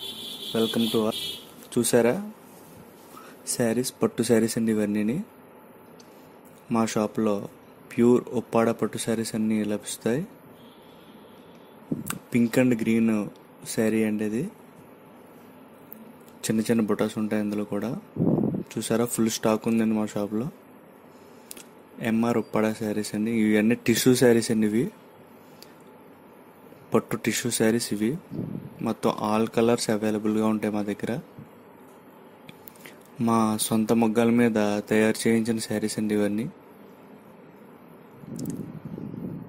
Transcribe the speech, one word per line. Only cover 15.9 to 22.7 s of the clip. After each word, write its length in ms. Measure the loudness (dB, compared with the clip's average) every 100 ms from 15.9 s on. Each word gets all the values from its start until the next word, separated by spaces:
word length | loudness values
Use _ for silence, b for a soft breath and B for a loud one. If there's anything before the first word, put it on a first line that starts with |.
| -20 -20 -20 -20 -8
చిన్న 180 | -2 0
చిన్న 200 | 2 2
బుటాస్ 360 | 2 0 -2 -2
ఉంటాయి 240 | -2 -2
అందులో 220 | -2 -4
కూడా. 380 | -4 -4 -4 -6 -8 -2 0 2 0 -4 -6 -8
చూసారా, 280 | -2 0 0
ఫుల్ 240 | 0 0
స్టాక్ 380 | 0 0 0 2
ఉందండి 280 | 0 2 0
మా 100 | -2
షాప్లో. 440 | -4 -4 -4 -6 -10 -20 -20 -20 -20 -20 B B B B B B -20 -20 -8
ఎంఆర్ 380 | -2 0 2 0
ఉప్పాడ 360 | 0 0 0